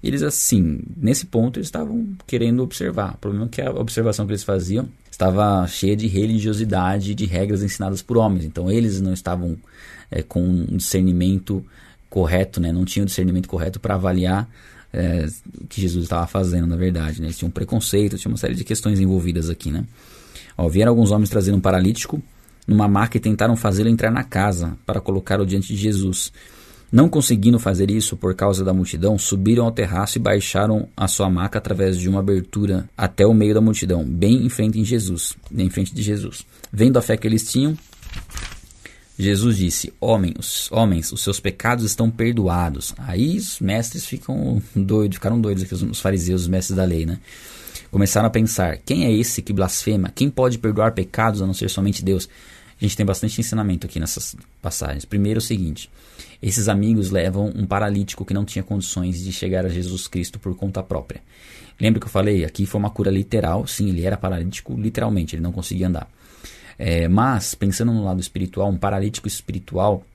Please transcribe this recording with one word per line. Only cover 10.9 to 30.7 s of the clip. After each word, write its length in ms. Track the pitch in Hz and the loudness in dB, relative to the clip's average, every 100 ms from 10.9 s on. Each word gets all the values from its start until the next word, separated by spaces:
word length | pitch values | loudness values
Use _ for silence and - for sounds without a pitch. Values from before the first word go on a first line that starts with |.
| 92 92 90 90 95 - 95 - - - - _ | 2 4 4 2 2 0 -6 -6 -20 -20 -20 _
correto, 520 | 98 82 90 95 - | -2 2 2 0 0
né? 100 | 85 | 0
Não 140 | 85 92 | 0 0
tinham 200 | - 98 | 0 -2
discernimento 440 | - 92 90 92 | 0 0 0 -2
correto 300 | 90 82 92 | -4 -4 -4
pra 160 | 110 95 | -2 0
avaliar, 540 | 92 90 90 98 113 - - - - | 2 2 2 0 -2 -10 -20 -20 -10
é, 360 | - 87 87 78 - - - | -2 0 0 -2 -8 -18 -18
o 60 | - | -12
que 140 | - | -4
Jesus 240 | 92 87 82 | -2 0 -2
estava 200 | 87 85 | -2 -2
fazendo, 400 | 98 92 87 85 | -2 0 2 0
na 120 | 85 | 0
verdade, 420 | 92 85 78 78 | 0 0 -2 -4
né? 80 | 78 | -6
Eles 100 | 80 | -4
tinham 140 | 90 | -6
preconceito, 680 | - - 117 - 101 104 95 | -4 -2 -2 2 2 2 -2
tinha 140 | - | -4
uma 60 | - | -4
série 180 | - - | -2 -4
de 80 | |
questões 360 | 95 110 104 101 | -4 -2 0 2
envolvidas 500 | 95 95 87 85 82 | 4 2 0 -2 -2
aqui, 200 | 82 76 | -4 -4
né? 140 | 78 113 - - - - - - - | -4 -6 -12 -20 -20 -20 -20 -14 -2
Ó, 120 | 82 | 2
vieram 220 | 90 113 | 4 6
alguns 200 | 117 104 | 6 6
homens 180 | 104 101 | 4 2
trazendo 280 | 110 95 101 | 2 2 2
um 40 | |
paralítico 640 | 95 92 92 117 - 147 - - - - - | 4 4 2 0 -4 -8 -10 -20 -20 -12 2
numa 220 | 104 104 | 4 6
maca 300 | 98 113 117 | 4 2 2
e 20 | |
tentaram 380 | 110 107 113 117 | 0 2 2 2
fazê-lo 320 | 107 95 110 | 2 2 4
entrar 200 | 113 113 | 4 2
na 140 | 123 | 0
casa 540 | - 95 101 87 85 85 - | -2 0 0 0 -4 -6 -4
para 160 | 104 | -4
colocá-lo 440 | - 95 - 98 95 | -2 -2 0 0 2
diante 220 | 98 95 | 0 -2
de 80 | 101 | -2
Jesus. 560 | 107 98 95 92 - - - - - - - | 0 0 0 -2 -6 -10 -20 -20 -20 -20 2
Não 160 | 127 160 | 6 6
conseguindo 520 | 151 131 113 104 120 | 4 2 4 6 4
fazer 320 | 110 92 98 | 2 2 2
isso 260 | 107 107 - | 2 -2 -2
por 160 | 92 | -2
causa 320 | 92 101 95 95 | 2 2 2 2
da 80 | |
multidão, 420 | 92 87 80 95 101 | 2 0 0 2 2
subiram 500 | - 98 98 117 117 | 0 2 4 4 2
ao 60 | |
terraço 460 | 113 98 90 104 123 | 0 -2 0 -2 0
e 20 | |
baixaram 680 | 104 101 95 98 107 | 2 2 0 0 2